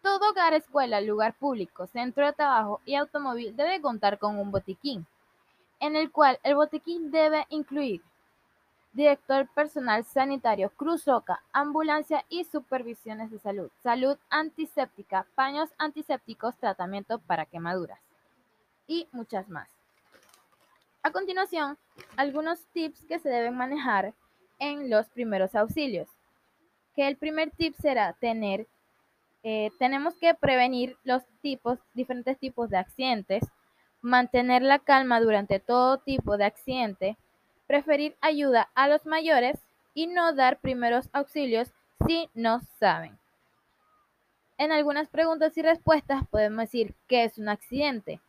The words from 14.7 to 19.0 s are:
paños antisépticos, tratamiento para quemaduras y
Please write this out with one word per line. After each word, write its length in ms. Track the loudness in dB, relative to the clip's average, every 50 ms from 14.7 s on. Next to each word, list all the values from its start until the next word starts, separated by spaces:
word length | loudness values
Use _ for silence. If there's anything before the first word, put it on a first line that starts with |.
| -2 -4 -4 -4 _ -20 -12 _ -4 -4 -4 _ _
paños 340 | -2 -2 0 0 -4 -4 -6 _ _
antisépticos, 800 | -6 -6 -6 -8 -6 -4 -6 -6 _ -14 -14 _ -6 -8 -6
tratamiento 600 | _ -4 -4 -2 -2 -6 -6 -6 -8 -6 _ -8 -8
para 280 | _ _ -2 -2 -2
quemaduras 540 | _ -8 -8 -6 -4 -4 -4 -4 -8 -12 _ _ _ _ _ _ _ _ _ _ _ _ _ _ _ _ _ _
y 220 | -8 -8 -8